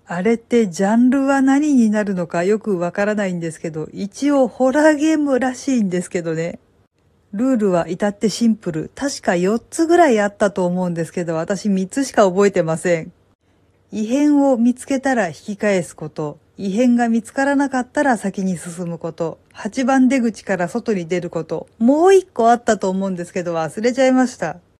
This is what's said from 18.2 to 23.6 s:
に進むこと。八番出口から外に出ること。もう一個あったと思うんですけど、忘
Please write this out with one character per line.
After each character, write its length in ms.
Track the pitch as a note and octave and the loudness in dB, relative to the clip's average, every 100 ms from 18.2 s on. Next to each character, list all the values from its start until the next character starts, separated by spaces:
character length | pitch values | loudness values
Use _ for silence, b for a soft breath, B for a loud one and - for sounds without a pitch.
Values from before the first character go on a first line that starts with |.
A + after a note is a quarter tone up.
| G3 F#3+ F#3+ | -2 -4 -4
に 120 | E3+ | -4
進 280 | F3 E3+ F3 | -8 -10 -8
む 120 | E3 | -8
こ 140 | E3 | -10
と。 260 | D#3+ E3 - _ | -6 -8 -8 _
八 320 | - G#3+ C4 | -12 -8 -2
番 240 | B3 C4+ B3+ | 2 4 4
出 140 | C4+ | 4
口 240 | A#3 G3+ - | 0 -4 -4
か 100 | F#3 | -4
ら 140 | E3+ | -2
外 240 | A#3+ A3+ | -4 -4
に 140 | G3+ E3 | -4 -4
出 120 | F3+ | -4
る 100 | E3+ | -4
こ 140 | E3 | -8
と。 240 | D#3+ D#3+ - - | -6 -8 -10 0
も 280 | A3+ D4 F4+ | 2 4 6
う 100 | F#4+ | 6
一 100 | F4+ | 4
個 260 | - A3+ | 2 2
あ 20 | |
っ 100 | A#3+ | 4
た 140 | - G#3 | 2 0
と 120 | G3 | 0
思 180 | F#3+ G3 | -2 -4
う 20 | |
ん 60 | F3+ | -6
で 100 | F3 | -6
す 80 | |
け 100 | F#3+ | -6
ど、 100 | F3 | -4
忘 280 | E3 | -4